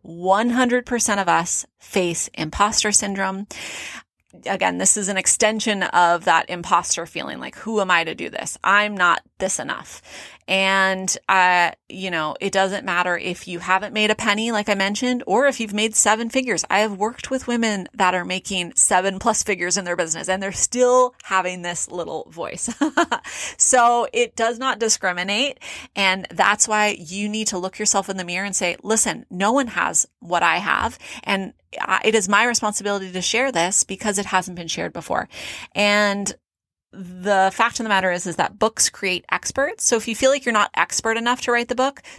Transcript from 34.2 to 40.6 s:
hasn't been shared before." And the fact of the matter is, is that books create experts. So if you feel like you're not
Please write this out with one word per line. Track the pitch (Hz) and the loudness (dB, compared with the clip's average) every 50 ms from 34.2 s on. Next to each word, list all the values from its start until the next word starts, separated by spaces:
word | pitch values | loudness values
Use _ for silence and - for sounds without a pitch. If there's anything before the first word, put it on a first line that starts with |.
| 202 | -2
hasn't | - - 190 175 - 180 | -2 0 -2 -2 -2 -6
been | 170 170 165 | -10 -10 -8
shared | - - 170 170 156 | -6 -6 -6 -6 -6
before." | 175 160 - - - - - - - - - - - - - - | -8 -6 -4 -2 -2 -2 -4 -8 -14 -14 -12 -12 -14 -14 -8 -2
And | - 208 208 208 208 208 202 202 202 202 196 - - _ _ _ _ _ _ _ _ _ _ - | 0 2 4 4 4 4 2 0 -2 -4 -6 -8 -10 _ _ _ _ _ _ _ _ _ _ -20
the | - 190 175 180 180 180 202 202 190 190 190 190 | -16 -16 -16 -14 -6 -2 2 4 4 4 4 4
fact | - 226 240 233 - | 2 2 2 0 -2
of | 233 | -2
the | 220 | 0
matter | 208 190 185 185 175 | 2 2 2 2 0
is, | 180 175 | -2 -2
is | 185 165 | -4 -2
that | - 165 - - | 0 0 -2 0
books | - - 220 - - - - | 0 0 0 2 2 0 0
create | - - - 190 180 180 - - - | 0 -2 -2 -2 -2 -2 -2 -2 -2
experts. | 180 - - - - 277 302 453 - - | -2 -2 -4 -2 -2 -2 -2 -2 -2 0
So | - 254 | 2 2
if | 226 214 | 2 0
you | 233 226 | -2 -2
feel | - 262 262 | 2 2 2
like | 277 285 269 | 2 2 0
you're | 254 226 | 0 2
not | 214 | 2